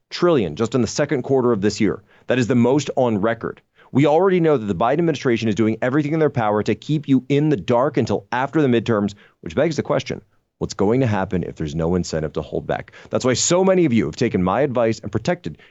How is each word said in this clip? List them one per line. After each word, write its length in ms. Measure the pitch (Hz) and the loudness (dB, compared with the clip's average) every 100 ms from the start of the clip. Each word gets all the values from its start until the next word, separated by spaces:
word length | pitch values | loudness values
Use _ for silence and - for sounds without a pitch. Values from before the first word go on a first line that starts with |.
| _ | _
trillion 460 | - 175 156 90 73 | -2 2 2 0 -2
just 180 | 113 | -2
in 80 | 131 | 0
the 40 | 113 | -2
second 360 | - 143 139 | -2 -2 -2
quarter 300 | 120 135 120 | 0 0 2
of 100 | 110 | 2
this 180 | 104 101 | 0 0
year. 220 | 104 - _ _ - | -2 -2 _ _ -4
That 120 | 123 | 0
is 100 | 110 | 2
the 60 | |
most 360 | 123 120 147 - - | 2 4 2 0 -2
on 260 | 123 107 | 0 0
record. 400 | 107 117 - - _ _ - | -2 -2 -6 -12 _ _ -4
We 120 | 120 | 0
already 360 | 147 156 196 180 | 4 4 4 2
know 180 | 160 143 | 2 2
that 80 | 104 | 0
the 80 | |
Biden 240 | 92 117 151 | 0 0 2
administration 500 | 170 143 139 113 113 | 0 0 0 0 0
is 60 | |
doing 240 | 98 110 110 | 0 0 0
everything 320 | 127 139 147 | 0 0 0
in 80 | 160 | 0
their 80 | 151 | 0
power 340 | - 107 104 | 0 0 0
to 100 | 104 | 0
keep 340 | 107 - 151 143 | -4 -2 -4 2
you 160 | 131 - | 0 2
in 180 | 143 151 | 0 2
the 80 | 131 | 0
dark 400 | 85 120 143 143 | 0 2 2 0
until 300 | 113 101 - | -2 -2 -4
after 300 | 123 139 160 | -4 -2 0
the 80 | 139 | 2
midterms, 460 | 117 104 107 101 101 - _ | 2 2 0 0 -4 -20 _
which 140 | 85 | -8
begs 220 | 87 165 147 | -2 -2 -2
the 60 | |
question, 380 | - 147 - - - _ _ - | -2 -2 -4 -12 -12 _ _ -10
what's 160 | 85 | -8
going 260 | - 98 127 | -2 0 2
to 60 | 127 | 2
happen 340 | 104 95 92 | 0 -2 -4
if 140 | - - | -6 -6
there's 180 | 78 | -6
no 220 | 76 82 90 | -2 -2 0
incentive 380 | 87 80 78 | -2 -4 -4
to 80 | 78 | -6
hold 240 | 76 80 73 | -8 -8 -6
back? 260 | 73 - - - | -8 -8 -20 -6
That's 140 | 107 | -4
why 100 | 127 | -2
so 300 | 123 - 175 | 0 0 2
many 200 | 190 185 | 4 4
of 80 | 165 | 4
you 120 | 117 | 2
have 100 | 78 | 0
taken 300 | - 117 98 | 0 -2 0
my 160 | 90 104 | 0 2
advice 400 | 147 123 113 110 | 0 0 0 -2
and 100 | 104 | -4
protected 480 | 110 - 180 - 76 - | -6 -4 -4 -6 -14 -18